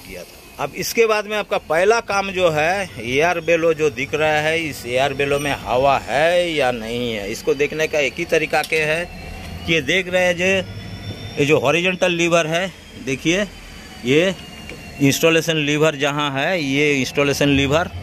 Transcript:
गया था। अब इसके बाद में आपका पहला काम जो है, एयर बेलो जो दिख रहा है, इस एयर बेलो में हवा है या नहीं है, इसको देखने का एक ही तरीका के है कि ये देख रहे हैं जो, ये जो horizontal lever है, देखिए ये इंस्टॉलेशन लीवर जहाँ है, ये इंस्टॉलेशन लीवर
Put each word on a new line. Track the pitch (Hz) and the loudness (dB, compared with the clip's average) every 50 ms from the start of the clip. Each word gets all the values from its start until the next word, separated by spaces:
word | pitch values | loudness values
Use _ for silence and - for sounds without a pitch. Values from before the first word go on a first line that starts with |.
| 87 92 | -10 -14
गया | 95 90 85 | -14 -14 -14
था। | - - - - - - - 131 | -16 -18 -20 -20 -18 -10 -8 -8
अब | 139 143 | -8 -6
इसके | 156 170 - - 233 226 | -6 -6 -4 2 2 4
बाद | 220 220 214 208 | 4 4 2 0
में | 202 214 | -2 -4
आपका | 214 196 - 208 180 | -4 -4 -2 -4 -4
पहला | - - 151 165 185 202 226 233 226 | -2 0 0 2 4 4 4 2 2
काम | - 202 196 196 196 | -2 -2 -2 -2 -2
जो | 190 180 185 170 | -2 0 2 2
है, | 156 151 151 165 185 202 190 170 - 104 | 2 2 0 0 0 -2 -4 -8 -10 -10
एयर | 110 117 127 139 151 175 180 170 | -6 -2 0 2 2 2 2 0
बेलो | 160 160 170 165 160 170 165 | 0 2 2 4 4 2 2
जो | 151 156 151 | 2 2 0
दिख | 123 113 135 139 - | 0 -2 -6 -4 -2
रहा | 147 156 156 151 151 | 0 0 2 2 2
है, | 151 156 160 165 | 2 0 0 -2
इस | 165 156 131 - - | -2 -4 -6 -8 -6
एयर | 120 123 127 135 143 135 | -2 0 2 2 0 0
बेलो | 131 143 139 143 143 | 0 0 0 0 0
में | 147 147 135 98 | 0 -2 -4 -4
हवा | 85 98 113 127 135 139 135 123 | -2 -2 0 2 4 4 4 2
है | 98 95 107 135 151 165 180 180 175 175 | 0 0 0 2 2 4 4 2 2 0
या | 160 147 135 127 123 | 0 2 2 2 0
नहीं | 120 110 113 117 120 123 120 113 | -2 -4 -6 -4 -4 -4 -4 -4
है, | 107 101 98 113 | -4 -6 -6 -8
इसको | - - - 151 | -6 -2 -2 0
देखने | 135 147 143 151 156 156 151 | 0 0 -2 0 -2 -2 0
का | - 151 | 0 0
एक | 147 127 - - | 0 0 -2 -4
ही | 170 | -4
तरीका | - - 165 156 151 160 156 151 | 0 0 0 0 2 0 0 0
के | - - 156 156 | 0 0 -2 0
है | 151 156 165 175 170 - - - - - - - - - - - | 0 -2 -2 -4 -8 -10 -12 -12 -12 -12 -12 -12 -12 -12 -8 -2
कि | - 165 | 0 0
ये | 165 139 | 0 2
देख | 123 170 185 180 180 | 2 0 0 0 0
रहे | 180 185 180 | 0 2 2
हैं | 180 180 | 2 2
जो, | 165 175 185 196 190 180 - - - - - - - - - - - - - - | 2 0 0 0 0 -2 -4 -10 -14 -14 -14 -14 -12 -12 -12 -12 -10 -12 -8 -2
ये | - 143 | 0 2
जो | 139 151 131 | 4 4 4
horizontal | 110 131 147 170 175 185 185 180 185 185 175 | 4 4 2 2 2 0 0 0 0 0 2
lever | 170 170 170 165 170 165 | 2 2 2 4 2 2
है, | 151 160 170 185 185 160 - - - - - - | 2 0 -2 -2 -4 -8 -12 -18 -20 -16 -12 -6
देखिए | 123 135 131 - 156 170 190 208 185 - - - - - - - - - - - | -6 -4 -2 0 0 0 0 0 -4 -6 -14 -18 -18 -18 -18 -18 -18 -14 -6 0
ये | 120 135 151 170 196 180 - - - - - - - - - - - - - 143 | 2 4 4 4 2 0 -4 -8 -16 -16 -16 -16 -16 -14 -14 -16 -12 -4 2 2
इंस्टॉलेशन | 139 135 - - 165 165 165 156 165 160 156 | 2 4 4 4 4 4 4 2 0 0 0
लीवर | 147 143 147 151 151 160 151 | 0 0 2 2 2 2 2
जहाँ | 139 143 143 139 147 147 147 135 | 0 -2 -2 0 0 -2 -2 -2
है, | 135 139 165 190 180 151 | -2 -2 0 0 -2 0
ये | 135 135 139 151 147 143 | 0 0 2 2 2 2
इंस्टॉलेशन | 135 127 - - - 143 143 139 - 147 143 | 2 0 -2 0 0 2 2 2 2 2 4
लीवर | 143 135 139 135 139 160 180 - - - | 4 4 2 2 2 0 0 -2 -6 -10